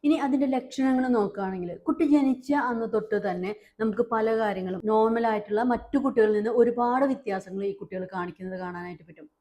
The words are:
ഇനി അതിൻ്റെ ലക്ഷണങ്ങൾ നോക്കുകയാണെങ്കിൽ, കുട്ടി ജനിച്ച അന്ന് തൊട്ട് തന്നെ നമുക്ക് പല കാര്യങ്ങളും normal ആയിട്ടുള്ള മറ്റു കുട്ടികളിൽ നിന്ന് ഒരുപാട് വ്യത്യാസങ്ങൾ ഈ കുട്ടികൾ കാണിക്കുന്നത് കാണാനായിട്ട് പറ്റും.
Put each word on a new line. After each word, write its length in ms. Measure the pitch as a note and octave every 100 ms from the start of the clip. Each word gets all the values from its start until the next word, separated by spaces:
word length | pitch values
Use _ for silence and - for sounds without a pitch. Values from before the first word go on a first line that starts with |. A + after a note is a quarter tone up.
ഇനി 100 | D4
അതിൻ്റെ 320 | D#4 C#4 C4 C4+
ലക്ഷണങ്ങൾ 640 | C4 B3 - C4 B3+ B3+
നോക്കുകയാണെങ്കിൽ, 680 | B3 G3+ G3+ F#3+ F#3+ F3 E3+
കുട്ടി 280 | - D4+
ജനിച്ച 480 | D#4+ D4 C#4 B3+ -
അന്ന് 400 | C#4+ B3 A#3 A3+
തൊട്ട് 380 | A3+ G#3+ G#3 G3+
തന്നെ 240 | F3+ F#3 G#3 - _
നമുക്ക് 260 | A3 G#3 A#3
പല 240 | A3+ A3 A3
കാര്യങ്ങളും 440 | G#3+ F#3+ F#3 F#3
normal 460 | G#3 G#3+ A3 A3+ A#3
ആയിട്ടുള്ള 360 | G#3+ G#3 G#3
മറ്റു 360 | B3 A#3+ - C#4
കുട്ടികളിൽ 340 | C4+ A#3 G#3+
നിന്ന് 180 | G#3 G#3+
ഒരുപാട് 540 | A#3+ A#3+ A#3+ A#3+ B3
വ്യത്യാസങ്ങൾ 600 | C#4 C4 - F#3+ F#3+ F#3+
ഈ 80 | G3+
കുട്ടികൾ 340 | G3 G3 F#3 F#3
കാണിക്കുന്നത് 460 | F#3 F3 - F#3 F#3
കാണാനായിട്ട് 420 | F3+ F3+ F3 F3
പറ്റും. 280 | E3+ E3 D4+ _